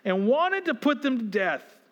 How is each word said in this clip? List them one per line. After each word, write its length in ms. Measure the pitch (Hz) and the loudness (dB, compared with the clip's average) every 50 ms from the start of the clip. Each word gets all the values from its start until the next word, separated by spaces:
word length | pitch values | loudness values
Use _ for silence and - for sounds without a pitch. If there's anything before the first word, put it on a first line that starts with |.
| - | -4
and 240 | 196 185 196 196 | -2 0 2 2
wanted 380 | 220 269 311 349 381 392 381 370 | 2 2 2 2 0 0 -2 -2
to 80 | 330 247 | -2 -2
put 280 | - - 294 285 - | 0 2 0 2 2
them 160 | - 269 262 | 0 -2 -2
to 60 | 233 226 | -2 -4
death. 540 | 202 196 202 185 170 147 - - - - - _ _ | -4 -2 -2 0 -2 -2 -4 -8 -14 -20 -20 _ _